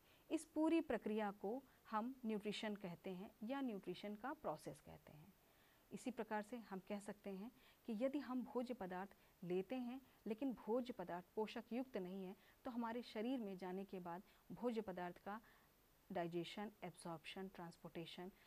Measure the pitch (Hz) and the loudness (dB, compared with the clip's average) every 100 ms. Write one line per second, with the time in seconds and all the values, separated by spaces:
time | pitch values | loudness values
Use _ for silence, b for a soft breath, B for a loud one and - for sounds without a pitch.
0 | - B B 311 - 302 311 330 320 226 | -20 B B 0 2 6 8 8 6 4
1 | 208 214 208 202 196 254 - B B 220 | 4 4 2 2 0 -2 -4 B B 0
2 | 240 262 220 214 208 202 220 202 185 170 | 0 0 0 2 2 0 0 -2 -4 -4
3 | 190 180 196 - 214 277 262 196 180 175 | -4 -4 -6 -6 -2 0 0 0 -2 -4
4 | 202 208 247 302 202 156 156 151 - 156 | -4 -4 -4 -2 -2 -2 -4 -8 -10 -14
5 | - 147 170 - B B B B B 208 | -14 -16 -18 -20 B B B B B -6
6 | 254 233 214 214 208 247 208 190 - 202 | -4 -2 0 -2 -2 -6 -6 -6 -4 -4
7 | 208 196 208 190 226 - B B - 208 | -6 -8 -6 -6 -6 -12 B B -2 2
8 | 262 285 247 254 226 240 254 240 180 185 | 4 4 0 0 0 0 0 -2 -2 -2
9 | 196 - B B 175 185 190 262 240 262 | -6 -10 B B 2 2 4 0 -2 -4
10 | - B 202 220 277 214 - 247 247 226 | -10 B -2 0 2 0 4 4 4 -2
11 | 175 175 - - 214 - - 233 262 202 | -2 -4 -2 0 0 -2 -2 0 0 0
12 | 180 196 185 202 B B 262 240 226 240 | -2 -2 -4 -8 B B -4 0 0 0
13 | 233 220 233 269 202 185 185 185 196 190 | -2 0 2 2 0 -2 -2 -2 -2 -4
14 | 175 175 - B B 170 240 226 214 180 | -4 -4 -6 B B 0 2 2 0 0
15 | 180 175 196 220 - B B B - - | -2 -4 -6 -6 -8 B B B -20 -16
16 | - 185 170 170 170 - 208 - 175 - | -2 2 2 2 0 -2 -4 -4 -8 -6
17 | 175 165 - 190 190 185 170 - 165 175 | -4 -4 -4 -4 -4 -6 -8 -8 -8 -6
18 | 165 - 180 - | -6 -6 -8 -8